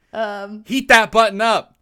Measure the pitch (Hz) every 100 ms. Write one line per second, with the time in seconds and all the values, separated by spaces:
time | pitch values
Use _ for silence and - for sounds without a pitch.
0 | _ 220 214 202 202 214 214 262 262 233
1 | 208 220 220 196 226 190 - _